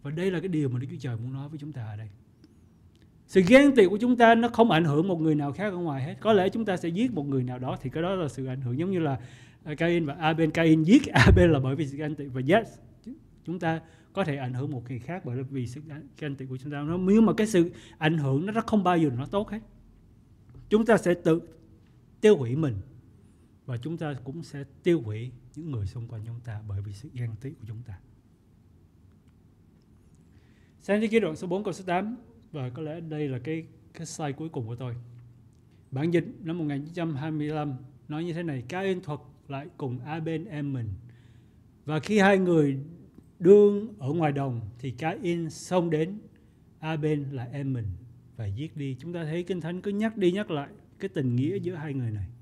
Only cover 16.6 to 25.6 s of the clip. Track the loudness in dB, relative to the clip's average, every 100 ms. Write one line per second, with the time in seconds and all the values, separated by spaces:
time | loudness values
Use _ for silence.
16.6 | -8 -6 -4 0 6 6 6 4 2 4
17.6 | 2 -2 -20 0 0 2 2 0 0 -2
18.6 | 2 2 4 4 2 0 -2 -2 -2 -8
19.6 | -12 -20 -20 -20 -20 -20 _ -20 -20 -20
20.6 | 2 2 6 4 4 2 4 2 0 -20
21.6 | -20 -20 _ _ _ _ 6 6 4 0
22.6 | 0 -2 -10 -20 -20 -20 -20 _ _ _
23.6 | -10 -8 -6 -6 -6 -6 -10 -12 -12 -14
24.6 | -14 -4 0 2 0 -8 -10 -14 -18 -14